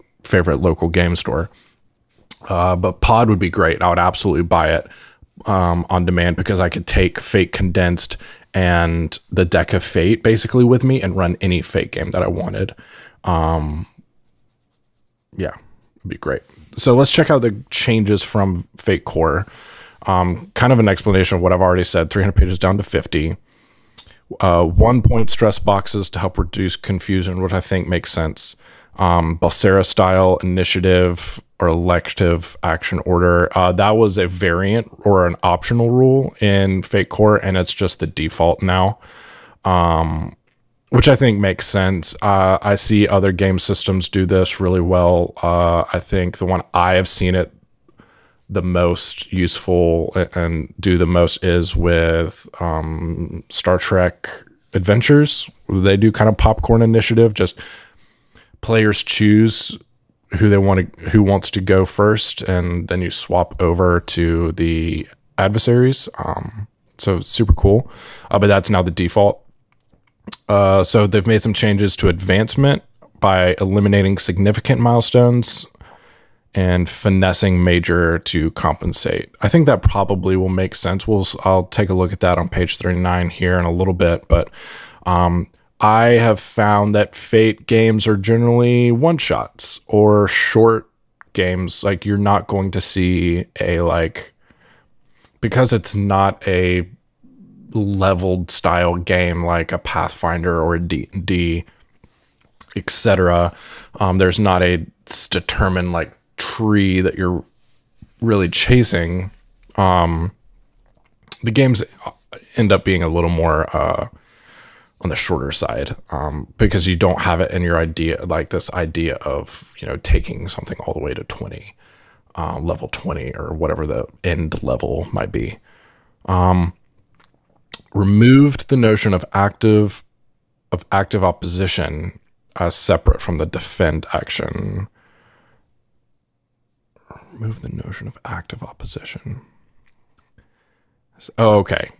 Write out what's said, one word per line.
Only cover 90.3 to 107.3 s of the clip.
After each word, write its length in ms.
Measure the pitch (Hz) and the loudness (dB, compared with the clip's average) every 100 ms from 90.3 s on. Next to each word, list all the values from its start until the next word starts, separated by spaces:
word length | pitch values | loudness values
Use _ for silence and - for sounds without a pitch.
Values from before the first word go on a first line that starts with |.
| - - 113 113 113 - _ _ _ _ | 0 0 4 4 2 -4 _ _ _ _
games. 500 | - 90 92 87 - | -4 -2 -2 -4 -4
Like, 220 | 101 95 104 | -2 -4 -2
you're 100 | 101 | 0
not 300 | 101 101 - | 2 0 0
going 240 | 101 95 | -4 -2
to 100 | 92 | -2
see 640 | - 98 90 90 87 85 - - | -2 0 0 0 0 -2 -4 -6
a, 220 | 98 85 | -2 -2
like, 500 | 85 85 82 - - _ _ _ _ _ _ _ _ _ _ _ | 0 0 -2 -6 -16 _ _ _ _ _ _ _ _ _ _ _
because 320 | 117 131 127 | -4 0 2
it's 200 | 113 - | 0 -2
not 480 | 104 101 98 98 - - | -2 0 2 2 0 -2
a 400 | 90 92 90 87 - _ _ _ _ - - - | 0 0 0 -4 -12 _ _ _ _ -20 -20 -10
leveled 800 | 113 101 98 95 92 95 92 87 | -6 -4 0 0 0 0 -2 -2
style 440 | - 87 87 87 | -4 0 0 0
game 500 | 87 85 92 90 85 | -2 -2 0 0 -2
like 260 | 85 85 80 | -2 -2 -2
a 60 | 87 | -6
Pathfinder 800 | - 82 - - 85 85 87 82 | -6 -6 -6 -6 -4 -4 -2 -2
or 140 | 80 85 | -2 -2
a 40 | |
D 300 | 87 76 - | -4 -6 -8
and 140 | 95 90 | -8 -4
D, 400 | 92 85 85 - _ _ _ _ _ _ _ _ _ - | -2 -2 -4 -8 _ _ _ _ _ _ _ _ _ -16
et 140 | 98 - | -12 -6
cetera. 640 | - 110 95 90 87 87 - - - - - | -2 0 2 2 2 0 -4 -16 -20 -20 -4
Um, 160 | 98 92 | 0 2
there's 220 | 92 87 | 2 2
not 240 | 101 90 | 2 2
a 240 | 90 87 80 _ - | 2 0 -4 _ -4
s-, 220 | - - | -2 -2
determined, 640 | 90 - - 95 90 90 | -4 -4 -2 -2 -2 -2
like, 240 | 85 80 - _ - | -4 -6 -10 _ -10
tree 640 | - - 110 104 98 92 | -8 -4 0 2 2 2
that 140 | 92 - | 0 -2
you're 280 | 92 | -2